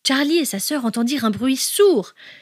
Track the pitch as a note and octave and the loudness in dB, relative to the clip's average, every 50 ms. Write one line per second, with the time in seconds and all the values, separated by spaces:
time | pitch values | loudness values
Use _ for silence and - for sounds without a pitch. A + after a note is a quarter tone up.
0 | - - C4+ C4+ D4 D4 E4 E4+ C#4+ - - G3 - - D4+ C#4+ A#3+ A3+ - A#3 | -4 -2 0 0 2 2 2 0 0 -2 -4 -6 -4 -4 -4 -2 -2 -2 -2 -2
1 | A#3 A#3+ D4 C4+ A3+ A3 G3+ G3+ A#3+ C4+ C4+ B3+ - - - - G4+ G4 E4 A3 | -2 -2 -2 0 -2 -2 -2 0 0 -2 0 -2 -2 -2 2 4 4 4 4 2
2 | F3 - - - - - - - | 0 -4 -12 -20 -20 -20 -20 -20